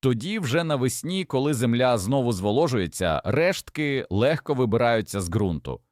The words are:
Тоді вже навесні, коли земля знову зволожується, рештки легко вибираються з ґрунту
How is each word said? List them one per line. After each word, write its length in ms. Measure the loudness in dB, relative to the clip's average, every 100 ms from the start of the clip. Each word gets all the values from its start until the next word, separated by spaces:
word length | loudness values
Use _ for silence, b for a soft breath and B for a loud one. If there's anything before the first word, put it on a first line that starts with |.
Тоді 380 | 2 0 -2 -4
вже 240 | -2 0
навесні, 600 | 0 0 0 -2 -6 -6 -2
коли 280 | -2 0
земля 440 | 0 0 2 2 2
знову 360 | 0 0 0
зволожується, 880 | 0 0 2 2 0 -2 -2 0 0 0
рештки 800 | 0 0 0 -8 -6 -2 -2 -2
легко 440 | 0 2 0 -2
вибираються 680 | 0 2 2 4 2 0 -4
з 80 | -2
ґрунту 520 | 0 0 -2 -6 -12 _